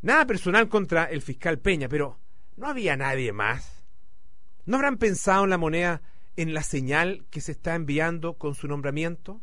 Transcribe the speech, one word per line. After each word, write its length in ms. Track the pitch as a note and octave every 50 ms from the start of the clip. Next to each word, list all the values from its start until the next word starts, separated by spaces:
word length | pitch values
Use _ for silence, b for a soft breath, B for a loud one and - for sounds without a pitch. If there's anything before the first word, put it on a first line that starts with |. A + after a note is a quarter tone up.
| -
Nada 240 | F#3 C4+ D#4 D4+
personal 420 | B3 A3 F#3 - F#3 F3+ G#3+ A#3 G#3+
contra 360 | G#3+ G#3+ G3+ - F3 E3 E3
el 180 | D3+ D#3+ D3 -
fiscal 360 | - B2+ - - F3 D#3+ C3+
Peña, 300 | - G3 F#3+ D#3 C#3 A#2+
pero 300 | C3 D3 C#3+ C#3 - - - - - - - - -
¿no 120 | - A3 C#4+
había 280 | C#4+ B3+ A3 F3 C#3+
nadie 360 | C3+ C3+ C3+ C3+ C3+ B2+ A#2 G2+
más? 520 | G#2 G#2 G#2+ A#2 C#3 - - - - - - - - - - - - - - - - - - - - -
¿No 120 | - A3+
habrán 220 | C4 C#4 C#4+ C4 G3+
pensado 460 | A#3 G#3+ F#3+ F#3 - G3+ F#3+ G3 G3
en 60 | G3
La 80 | F#3+ F3
Moneda 440 | E3 D#3+ D#3 E3+ F3 F3 E3+ D#3+ b b b b b b b
en 180 | - E3 D#3+ D#3
la 80 | D#3 D3+
señal 640 | - - C#3+ C3 B2+ C#3 D#3 E3+ F3+ G3 F#3+ - -
que 100 | - D#3
se 120 | - - D3+
está 220 | - - E3+ E3
enviando 640 | E3+ E3 C#3+ C#3+ D3+ D#3 E3 E3+ E3+ D#3 E3 E3+ -
con 160 | - D3 C#3+
su 140 | - - C#3+
nombramiento? 720 | D3 C#3+ C#3 C#3+ C#3 D3+ D#3+ E3+ E3+ E3 - - G3 A3+